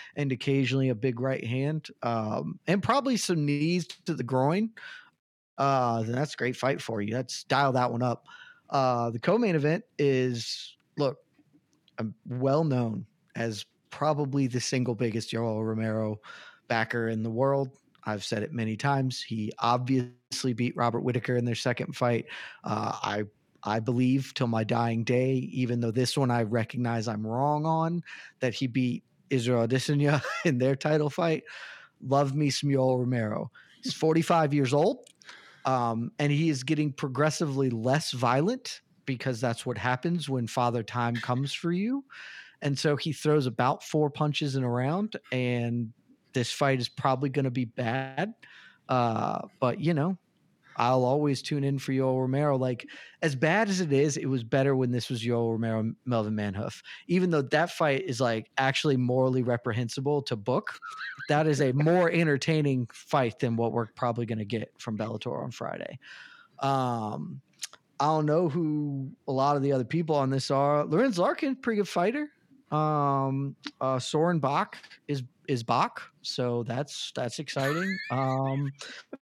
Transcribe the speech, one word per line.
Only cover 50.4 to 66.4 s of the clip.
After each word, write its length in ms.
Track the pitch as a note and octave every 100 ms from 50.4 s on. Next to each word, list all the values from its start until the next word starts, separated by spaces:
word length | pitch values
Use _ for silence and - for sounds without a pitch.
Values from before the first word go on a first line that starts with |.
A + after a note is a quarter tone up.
| _ _ _ -
I'll 260 | A#2+ C3
always 400 | B2 C#3+ D3 C3+
tune 200 | - D3
in 140 | C#3 C#3
for 140 | -
Yoel 280 | C3 C3 C3
Romero. 380 | B2+ C3+ D3 C3+
Like, 300 | B2+ A#2 - - - -
as 140 | E3 C3
bad 340 | D#3 G3 G#3+
as 120 | F#3
it 120 | E3
is, 240 | C3+ D3+ C3
it 80 | C#3
was 180 | C3
better 320 | A2+ C#3 C#3 C3
when 160 | B2
this 180 | A#2+ -
was 140 | A#2+
Yoel 280 | A#2 A#2+ A#2
Romero, 400 | A2+ A2+ A2+ A2 - B2+
Melvin 280 | A#2 G#2+
Manhoef. 480 | G#2+ G#2 F#2+ - - - - -
Even 220 | F3+ F3+
though 140 | D#3
that 260 | B2+ D3+ E3+
fight 360 | - D#3 C3+ -
is, 140 | A#2+
like, 300 | B2 A2+ - -
actually 400 | C3+ C3+ D3+ C3
morally 460 | B2 B2+ C3 C3
reprehensible 800 | B2 A#2+ B2 A2+ A#2+ - C3+ D3
to 120 | - A2
book, 380 | G2+ D#3 - - - - - - -
that 160 | D3 D#3
is 160 | C#3
a 100 | C3+
more 360 | C3 D#3 F3+ E3+
entertaining 800 | E3+ E3 C#3 - D#3 C#3+ C3 A#2
fight 460 | - - D3 A#2+ -
than 180 | B2 A2+
what 160 | A#2
we're 160 | A2+ A2
probably 380 | - B2 A#2 A#2
gonna 200 | A2 G2+
get 260 | A2 - -
from 180 | A#2+ G#2+
Bellator 460 | A2 G#2+ A#2+ C#3
on 80 | -
Friday. 480 | - - - - - - - - -